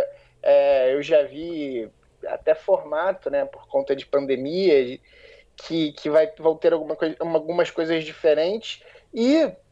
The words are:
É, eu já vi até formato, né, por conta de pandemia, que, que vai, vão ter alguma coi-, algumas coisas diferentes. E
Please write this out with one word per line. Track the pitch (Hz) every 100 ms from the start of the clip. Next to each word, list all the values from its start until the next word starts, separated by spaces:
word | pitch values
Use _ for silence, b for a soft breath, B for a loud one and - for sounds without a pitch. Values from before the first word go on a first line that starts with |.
| - B B _
É, | - 143 139 139 127
eu | 143
já | 147 156
vi | 131 139 170 165 143 123 107 _ _ _ -
até | - 156
formato, | 156 - 185 151 151 185 190 -
né, | 143 139
por | - -
conta | 139 139 139
de | -
pandemia, | 139 135 127 139 180 190 139 123 131 b b b b b -
que, | - 160 151
que | - 151
vai, | 156 156 -
vão | 160 160
ter | 170
alguma | 160 151 156
coi-, | 160 -
algumas | 165 160 156 175 165
coisas | - 160 165
diferentes. | 156 - 160 147 170 226 - - b b b
E | 220 247 320 269 - _